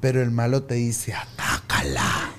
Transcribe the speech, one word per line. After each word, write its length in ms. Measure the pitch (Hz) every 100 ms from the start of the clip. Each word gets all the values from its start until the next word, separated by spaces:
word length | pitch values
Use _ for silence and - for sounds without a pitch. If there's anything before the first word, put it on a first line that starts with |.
pero 220 | 135 127
el 80 | 123
malo 340 | 117 117 135
te 100 | 135
dice: 400 | 120 120 117 -
Atácala. 1200 | 107 - - - - - - - - - - -